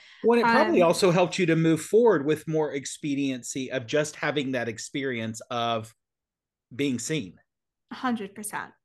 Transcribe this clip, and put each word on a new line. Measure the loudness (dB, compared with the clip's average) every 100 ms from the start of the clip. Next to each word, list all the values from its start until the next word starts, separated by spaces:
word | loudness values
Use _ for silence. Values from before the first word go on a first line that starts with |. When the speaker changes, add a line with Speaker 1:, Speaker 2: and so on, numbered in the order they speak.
| -20 -2
Speaker 1:
Well, | 2 4
it | 4
probably | 4 4 4
Speaker 2:
Um, |
Speaker 1:
also | 4 4 4
helped | 4 2 2
you | 2
to |
move | 4 4 2
forward | 2 4 6 4
with | 2 -2 -2
more | -2 -2
expediency | -4 -8 -8 -4 -2 -2 -4 -8 -8 -6
of | -6 -2
just | -2 -2 -4
having | -4 -2 -2
that | -2 -4
experience | -8 -10 -6 -4 -4 -6 -8 -8
of | -4 -2 -4 -6 _ _ _ _ _ _ _ _
being | -6 -4 -4
seen. | -4 -6 -8 -14 _ _ _ _ _
Speaker 2:
A |
hundred | -8 -4 -4 -8
percent. | -12 -12 -10 -12 _